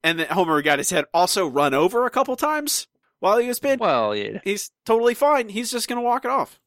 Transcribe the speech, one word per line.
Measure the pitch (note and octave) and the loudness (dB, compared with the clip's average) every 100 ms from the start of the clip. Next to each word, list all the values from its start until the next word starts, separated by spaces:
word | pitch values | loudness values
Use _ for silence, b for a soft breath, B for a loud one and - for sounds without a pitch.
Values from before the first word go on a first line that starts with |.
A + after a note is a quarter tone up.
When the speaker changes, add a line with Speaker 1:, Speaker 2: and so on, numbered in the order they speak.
Speaker 1:
And | D#3+ E3 | 0 -2
then | D#3+ | -2
Homer | E3+ E3+ D3+ | 0 2 2
got | D3 C#3+ | 2 0
his | - | 0
head | F3 C#3+ | -2 0
also | E3+ F3+ - E3+ | 0 2 2 0
run | C3 C#3+ | 2 2
over | C3+ E3+ A#3 B3+ | 2 2 2 -2
a | |
couple | - C#4 B3+ | 0 -2 0
times | D4+ D4+ D4 - - _ _ _ | -2 -2 -2 -6 -6 _ _ _
while | F3+ A3+ | 2 2
he | B3 | 2
was | A#3+ | -2
pinned. | C#4 C4+ | -2 0
Speaker 2:
Well, | G#3+ C3 A2 G#2 | 2 2 0 -2
yeah. | G#2 F#3+ | -4 -6
Speaker 1:
He's | - G3+ - _ | -6 -6 -8 _
totally | - A3+ A#3+ | 0 2 2
fine. | A#3 C#4+ D4 A3 | 2 2 2 0
He's | G3+ A#3 | -6 -6
just | B3 - | -6 -4
gonna | A#3+ | -2
walk | A#3+ B3 | 0 -2
it | B3+ | 0
off. | C4 - _ | -2 -4 _